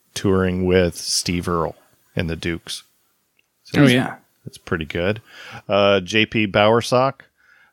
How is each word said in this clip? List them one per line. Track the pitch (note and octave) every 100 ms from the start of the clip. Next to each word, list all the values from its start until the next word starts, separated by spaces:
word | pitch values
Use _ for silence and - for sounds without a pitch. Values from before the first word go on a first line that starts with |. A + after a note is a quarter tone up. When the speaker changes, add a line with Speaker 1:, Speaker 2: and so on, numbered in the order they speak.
| _
Speaker 1:
touring | - G#2 F#2+ F#2 F2+
with | F#2 F#2 F2 -
Steve | - - - F2 F2
Earle | E2+ D#2 - _ _ _
and | - F2
the | E2
Dukes. | F2 E2 - - - _ _ _ _ _ _ _
So | _ C#3
Speaker 2:
Oh, |
Speaker 1:
that's, | C#3
Speaker 2:
yeah. | B2+ - - _ _
Speaker 1:
that's | - -
pretty | - F2
good. | D2+ F2 F2+ A2 - - - - -
Uh, | G2+ G2+ G2
J | F2 A2 G#2+
P | A#2 G#2+
Bowersock, | G#2+ G#2+ A#2 - B2 C3+ - _ _ _ _ _